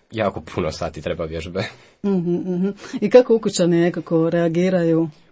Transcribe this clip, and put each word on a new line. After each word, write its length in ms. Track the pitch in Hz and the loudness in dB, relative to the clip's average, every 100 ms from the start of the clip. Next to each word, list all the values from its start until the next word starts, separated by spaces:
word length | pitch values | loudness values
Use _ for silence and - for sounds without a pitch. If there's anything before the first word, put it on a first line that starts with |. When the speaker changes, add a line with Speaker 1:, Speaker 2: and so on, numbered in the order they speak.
| _ | _
Speaker 1:
jako 300 | 110 101 - - | -4 -4 -4 -8
puno 260 | - 78 | -4 -4
sati 300 | - 82 80 | -4 -8 -8
treba 240 | 90 82 82 | -8 -6 -6
vježbe. 380 | 82 87 92 - - - _ 202 | -8 -8 -6 -8 -10 -20 _ -2
Speaker 2:
Mhm, 280 | 190 170 175 | 0 0 -2
mhm. 340 | 185 180 190 196 - | -2 -2 -2 -4 -10
I 160 | 262 208 | -4 4
kako 260 | 247 254 226 | 6 6 2
ukućani 420 | 214 - 175 170 | 2 0 2 4
nekako 520 | 170 170 - 165 165 | 2 -2 -2 0 2
reagiraju? 800 | 170 170 165 185 185 165 160 165 - _ | 2 0 0 0 2 2 2 0 -6 _